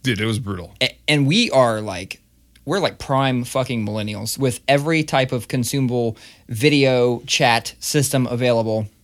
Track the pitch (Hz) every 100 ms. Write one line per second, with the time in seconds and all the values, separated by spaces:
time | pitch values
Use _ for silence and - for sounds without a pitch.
0 | - 101 110 107 101 92 85 - 131 -
1 | - 151 139 202 233 135 120 110 107 92
2 | 95 - _ _ _ _ - 185 143 -
3 | - 135 135 127 120 131 127 117 104 107
4 | 104 104 107 - 135 - - 143 147 160
5 | 156 135 131 127 - 131 117 143 127 123
6 | 117 107 - - - 113 147 147 135 127
7 | 123 117 - - 135 117 - - - 151
8 | 139 135 120 120 123 117 113 110 107 _